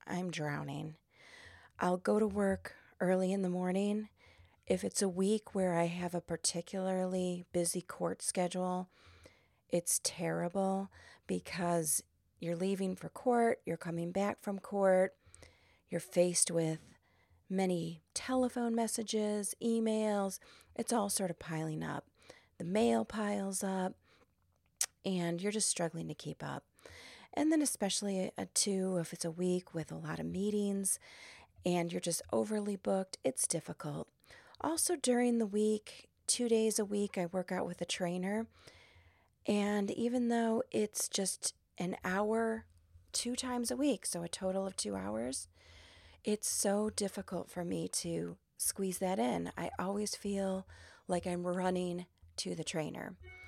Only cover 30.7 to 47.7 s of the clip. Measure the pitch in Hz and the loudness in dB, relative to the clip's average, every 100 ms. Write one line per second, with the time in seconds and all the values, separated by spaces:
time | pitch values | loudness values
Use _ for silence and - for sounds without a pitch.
30.7 | 196 196 - - - - - - - 180 | 0 -2 -4 -6 -20 -20 -20 -20 -4 0
31.7 | 175 170 180 175 165 - 220 214 214 208 | 2 0 -2 -2 -4 0 0 2 0 -2
32.7 | 196 202 190 190 - 269 254 - 160 - | -2 0 0 0 -2 -2 -2 -2 -2 -4
33.7 | 165 151 147 - _ - - - - 294 | -8 -6 -6 -8 _ -20 -20 -20 -4 -2
34.7 | 320 - 320 247 240 247 233 208 208 214 | 2 2 2 2 4 4 4 2 2 4
35.7 | 214 - - - _ - - 240 226 220 | 2 -2 -18 -20 _ -2 0 4 4 4
36.7 | 208 202 202 202 196 190 185 185 185 180 | 2 0 0 0 -2 -2 -2 -2 -2 -2
37.7 | 175 170 - 175 180 185 214 226 - - | -4 -6 -2 -2 0 0 -2 -4 -12 -20
38.7 | - - - - _ _ _ - 208 202 | -20 -20 -20 -20 _ _ _ 0 2 4
39.7 | 208 202 - 233 247 240 233 226 226 - | 2 0 0 0 2 2 4 4 2 0
40.7 | 220 208 - - - 190 - - - _ | 0 0 -2 -2 0 -2 -2 -6 -8 _
41.7 | - 175 - - 190 214 226 226 226 - | -6 -6 -4 -2 0 2 2 0 -2 -8
42.7 | - _ - - - 240 247 254 247 233 | -20 _ -20 -8 -4 -2 -4 -2 -2 -2
43.7 | 247 294 208 - 175 170 - 190 190 196 | 2 2 2 -2 -6 -6 -4 -2 -2 -2
44.7 | - 208 190 190 220 247 269 - _ - | -4 -4 -4 -4 -4 -4 -6 -10 _ -20
45.7 | - - - - - - 208 - - 202 | -20 -20 -20 -20 -8 -2 -2 -2 0 2
46.7 | 202 214 - 202 - - 175 - 180 175 | 2 2 0 -2 -4 -6 -6 -6 -6 -4